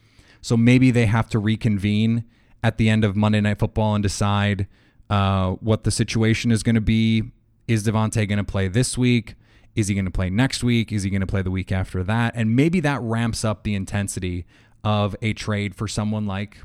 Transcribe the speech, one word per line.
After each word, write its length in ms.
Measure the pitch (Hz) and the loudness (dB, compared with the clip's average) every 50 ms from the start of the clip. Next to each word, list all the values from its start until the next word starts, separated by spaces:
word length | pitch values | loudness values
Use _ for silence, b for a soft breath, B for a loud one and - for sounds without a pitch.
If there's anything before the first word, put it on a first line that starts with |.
| b b b b b b b b | b b b b b b b b
So 140 | - - 123 | -4 0 2
maybe 340 | 113 117 120 123 127 131 131 | 4 6 6 6 6 6 4
they 160 | 117 120 117 | 4 4 2
have 240 | 98 117 113 110 - | 2 2 0 0 0
to 100 | - 113 | -2 -2
reconvene 840 | 101 110 110 107 - 117 104 95 92 104 104 107 110 113 113 117 113 b b b b b b b - | 0 0 -2 0 0 0 0 0 0 0 2 2 2 2 0 -2 -4 b b b b b b b -2
at 140 | 113 - | -2 0
the 120 | - 113 110 | 2 2 4
end 140 | 110 110 107 | 4 4 2
of 120 | 104 95 | 2 2
Monday 260 | 107 107 107 107 107 | 2 2 2 4 2
Night 180 | 104 104 101 - | 2 0 0 0
Football 360 | 117 - - 113 110 107 104 | -2 -2 0 0 0 0 0
and 60 | 104 | 0
decide, 640 | 101 98 - - 107 101 101 101 101 101 101 95 101 b b b b b b b b - | 0 -2 -2 0 0 0 2 2 0 0 0 -2 -4 b b b b b b b b -2
uh, 420 | 104 101 98 95 98 95 92 92 90 | 0 2 2 2 2 0 0 -2 -4
what 280 | - - 107 110 104 - | -2 0 0 0 0 0
the 80 | 110 | -2
situation 600 | 101 - 113 - - 117 110 110 113 - - 120 | 0 0 -2 0 0 2 2 2 2 2 2 2
is 120 | 113 104 - | 0 2 2
gonna 160 | 117 113 113 | 2 2 2
be. 420 | 104 110 113 110 113 113 113 110 107 - - _ _ _ _ _ _ | 2 2 2 4 4 2 2 0 -2 -4 -10 _ _ _ _ _ _
Is 180 | - 117 107 101 | -2 -2 0 0
Davante 420 | 113 101 110 110 107 - 110 107 | 0 0 0 0 0 0 -2 0
gonna 160 | 95 104 101 98 | 0 0 -2 -2
play 260 | - - 101 98 92 | -2 -2 -2 -2 0
this 280 | 87 120 127 - - | 0 0 0 0 0
week? 380 | 120 127 123 123 120 107 - - b b b b b b b _ | 0 2 2 2 0 -2 -4 -12 b b b b b b b _
Is 140 | 117 107 95 | -2 -2 0
he 60 | 104 | 0
gonna 160 | 98 95 90 | -2 -2 -2
play 180 | - - 95 90 | -2 -2 -2 0
next 340 | 92 110 131 131 - - 120 | 0 0 0 0 -2 -2 0
week? 280 | 123 120 117 110 - | 0 0 0 0 -2
Is 120 | 110 104 95 | -4 -4 -2
he 60 | 101 | -2
gonna 180 | 98 98 95 | -2 -2 -2
play 140 | 87 - 98 | -2 -2 -2
the 100 | 92 92 | -2 -2
week 200 | 92 92 90 - | -4 -4 -4 -2
after 320 | 98 92 90 - - 92 90 | -4 -4 -4 -4 -4 -4 -2
that? 300 | 90 110 117 117 117 - | -2 0 0 0 -2 -2
And 200 | 120 113 110 113 | -2 0 2 2
maybe 240 | 127 147 170 165 185 | 4 4 2 2 0
that 220 | 147 147 143 117 | 0 -2 -2 -4
ramps 420 | 120 113 113 117 117 117 107 - - | -4 -4 -2 -2 -2 -2 -4 -2 -4
up 200 | 110 104 - - | -4 -4 -4 -4
the 120 | 107 104 | -4 -4
intensity 680 | 98 95 - - 104 98 95 - 95 95 90 87 87 82 b b b b b b b - | -4 -4 -4 -4 -4 -4 -4 -6 -6 -6 -6 -6 -6 -8 b b b b b b b -4
of 320 | 107 107 104 104 101 95 - | -2 0 0 0 -2 -2 -4
a 120 | 113 110 107 | -4 -4 -4
trade 420 | - - - 107 104 104 101 92 | -4 -4 -4 -4 -2 -4 -4 -6
for 120 | - 113 | -6 -8
someone 380 | 98 - 117 104 107 107 107 107 | -6 -4 -4 -2 -2 -2 -2 -2
like 320 | 101 95 98 104 - - - | -4 -4 -6 -8 -10 -12 -18